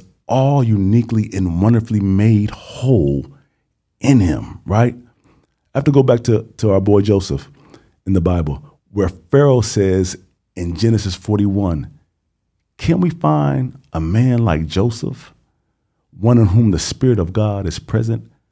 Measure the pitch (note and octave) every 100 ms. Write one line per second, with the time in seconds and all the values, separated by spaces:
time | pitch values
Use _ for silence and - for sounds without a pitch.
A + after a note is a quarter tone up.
0 | - _ - C3 C3+ C#3+ A#2 G#2 F#2+ A#2
1 | A#2 A2+ G#2 F#2 F#2 E2+ G#2 A#2 A2+ G#2+
2 | G2 F#2+ A2 G#2+ G#2 - - - B2+ A#2+
3 | D2 C#2 - - _ _ _ _ _ _
4 | - C3 F2+ B1+ - - - G#2 A#2+ -
5 | - _ _ _ _ _ _ C3+ D3 C3+
6 | B2+ A#2+ A#2+ G#2+ - - G#2+ G2 G2 G2+
7 | G2+ G2 F#2 C#2 - _ _ - _ _
8 | - F#2 F2 F2 D2+ C#2+ - _ _ G2+
9 | F2+ - _ C#3 C#3+ B2+ G#2+ - F#2+ F#2
10 | F#2 - _ _ _ - F2 E2+ A#2 G#2+
11 | F#2+ F2+ - G#2 G2+ G2 F#2+ D#2 B1+ -
12 | _ _ _ _ _ _ _ _ - F3+
13 | F3+ E3 D3+ D3+ C#3+ C#3 B2+ - _ -
14 | D#2+ G#2 B2+ A#2+ A2+ D#2+ D#2 F#2 A#2 A2+
15 | - - - _ _ _ _ _ _ _
16 | _ - A2+ A#2+ G#2 G#2 A2+ E2 - -
17 | C3 A2 E2+ F#2 G#2+ G2+ F#2 - - A2+
18 | A2+ A2+ - _ _